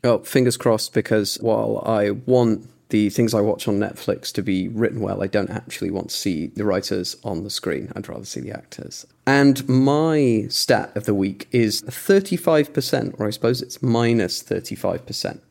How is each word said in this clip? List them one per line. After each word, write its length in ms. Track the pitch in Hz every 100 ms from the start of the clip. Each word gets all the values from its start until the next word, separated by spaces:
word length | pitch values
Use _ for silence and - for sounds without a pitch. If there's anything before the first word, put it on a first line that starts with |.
Oh, 180 | 123 110
fingers 360 | - 135 123 -
crossed, 380 | 123 110 -
because 400 | - - 107 101 -
while 400 | 113 110 110 107
I 280 | 110 110 104
want 540 | 104 123 123 117 107 - _ _
the 220 | 107 104
things 240 | 107 113
I 80 | 110
watch 260 | 104 - -
on 100 | 101
Netflix 540 | 104 - - - -
to 100 | -
be 240 | 98 95 92
written 340 | 110 113 120
well, 200 | 98 98
I 40 | 98
don't 240 | 104 90
actually 400 | - - - -
want 180 | 98 87
to 80 | -
see 300 | 101 80 85
the 180 | -
writers 520 | 104 95 - 98 90 -
on 220 | 107 85
the 60 | 98
screen. 420 | - 92 71 127
I'd 140 | - -
rather 160 | -
see 160 | - -
the 120 | 64
actors. 540 | - _ - - - - _ -
And 420 | 139 143 135 135
my 800 | 131 135 147 160 156 131 110 117
stat 480 | - - 113 - 104
of 80 |
the 80 | 107
week 360 | 101 98 95 -
is 300 | 123 110 -
thirty-five 920 | - - - 196 196 175 - 156 147
percent, 440 | - - 131 117 -
or 80 | 107
I 40 |
suppose 300 | 107 117 127
it's 220 | - -
minus 580 | 127 117 117 117 90 -
thirty-five 640 | - - - 95 95 85
percent. 380 | - - - - _